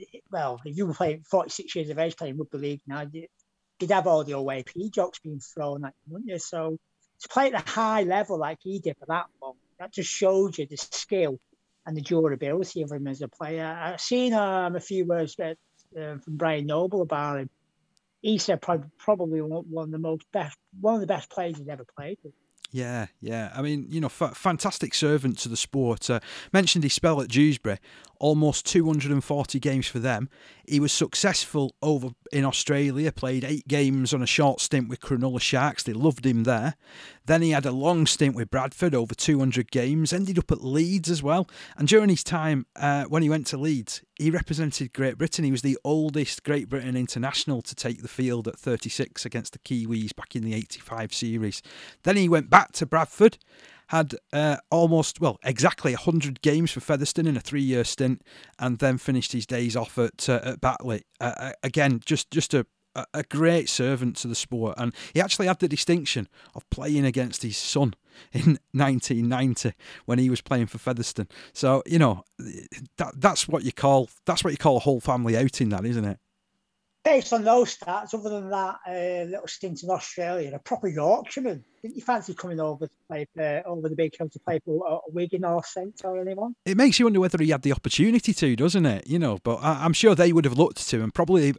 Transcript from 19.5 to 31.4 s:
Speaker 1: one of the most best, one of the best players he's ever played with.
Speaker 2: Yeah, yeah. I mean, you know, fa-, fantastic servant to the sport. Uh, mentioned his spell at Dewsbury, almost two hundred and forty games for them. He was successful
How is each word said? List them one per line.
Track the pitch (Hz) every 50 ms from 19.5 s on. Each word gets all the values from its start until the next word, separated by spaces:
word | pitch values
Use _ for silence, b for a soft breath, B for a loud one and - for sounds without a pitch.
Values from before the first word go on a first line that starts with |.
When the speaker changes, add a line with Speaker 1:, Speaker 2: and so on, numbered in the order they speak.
| 156 170 165 170
Speaker 1:
one | 160 160 156
of | 156
the | 156 156
most | 160 160 160 156 - _
best, | - 196 160 143 - _ _ _ - 190
one | 190 220 226
of | 220
the | 190
best | 160 190 151 - -
players | - 190 175 170 160 147
he's | 139 147
ever | 147 131 120 _ -
played | 147 143 160 208 _
with. | - 147 _ _ _ _ _ _ - -
Speaker 2:
Yeah, | - 127 123 120 123 117 104 - _ -
yeah. | 110 110 113 113 107 95 -
I | 131
mean, | 139 147 151 143 - -
you | 156 165
know, | 151 127
fa-, | - - 160 - -
fantastic | - - 190 165 - - 196 - - - - -
servant | - 156 147 151 143 135 131 - -
to | - 123
the | 113
sport. | - - - - 139 127 120 110 - - -
Uh, | 120 113 B B B B B B
mentioned | B 196 185 165 - 175
his | 147 135
spell | - - - 165 160 139
at | 127 -
Dewsbury, | 117 135 151 151 139 - - 110 98 - B B B B B B B -
almost | 143 151 151 151 151 151 - - -
two | - - 175 160
hundred | 160 156 147 135 143
and | 143 139
forty | - - 147 143 135 - - 131
games | 117 147 135 135 123
for | - - 123
them. | 113 131 117 104 131 - B B B B B B B
He | - 147 143
was | 147 143
successful | - - 165 - - - - 196 165 -